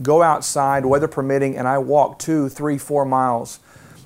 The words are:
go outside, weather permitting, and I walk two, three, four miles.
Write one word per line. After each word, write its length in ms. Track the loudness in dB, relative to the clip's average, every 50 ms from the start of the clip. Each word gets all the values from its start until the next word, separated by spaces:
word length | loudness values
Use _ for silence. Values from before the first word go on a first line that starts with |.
go 220 | 0 2 4 4 6
outside, 640 | 4 2 2 -2 -6 -2 -2 0 0 0 0 0
weather 220 | 2 2 2 0 -2
permitting, 500 | -4 -4 -2 0 0 0 0 -2 -2 -4
and 100 | -2 -2
I 80 | 0 -2
walk 400 | 0 2 2 2 2 2 0 -8
two, 300 | -6 -2 -2 0 0 -2
three, 300 | -4 -4 -4 -4 -4 -4
four 260 | -4 -2 -2 -2 0
miles. 540 | 0 0 0 0 0 0 -2 -6 -8 -16 -20 _ _ -20 -20 -20 -20 -20 -20 -20